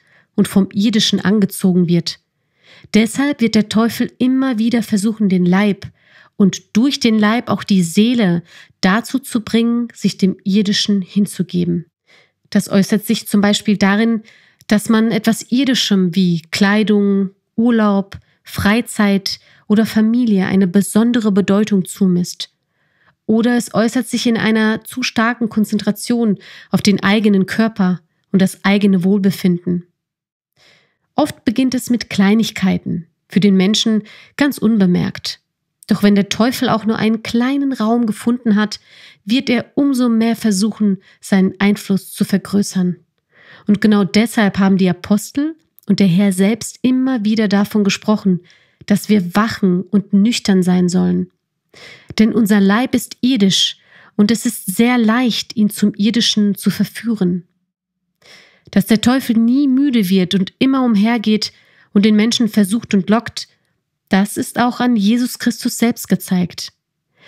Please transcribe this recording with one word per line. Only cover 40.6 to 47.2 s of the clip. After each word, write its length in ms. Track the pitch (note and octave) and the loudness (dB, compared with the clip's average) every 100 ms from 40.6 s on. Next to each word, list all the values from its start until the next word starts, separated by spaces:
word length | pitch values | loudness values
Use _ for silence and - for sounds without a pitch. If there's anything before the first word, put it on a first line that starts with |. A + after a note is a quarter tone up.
| A3 - G#3 F#3+ _ _ | -2 0 -2 -2 _ _
seinen 320 | - F#3+ F#3+ - | -2 2 2 0
Einfluss 520 | G3+ G#3 - F#3+ - | 0 0 -2 -4 -4
zu 140 | - - | -6 -2
vergrößern. 680 | F#3+ - G3+ G3+ F#3+ F3+ F3 _ _ _ _ - - - | -2 -2 -4 -2 -2 -2 -4 _ _ _ _ -20 -6 -2
Und 140 | G#3 | 2
genau 220 | G#3+ G#3 | 4 2
deshalb 540 | F#3+ G#3 A3+ - G3+ F#3+ | 2 0 0 0 0 2
haben 200 | G3 F#3+ | 2 2
die 120 | F#3 | 2
Apostel 640 | F3 - G#3 - C#4 D#4 D#4+ _ _ - | 0 -2 -2 -2 -4 -4 -6 _ _ -2
und 120 | G3+ | 2
der 80 | G3 | 2
Herr 240 | F3 G3+ | 2 2
selbst 480 | F#3 G3 A#3 - - | 2 0 0 -8 -4
immer 420 | B3+ B3+ C4 B3+ | -2 0 0 -2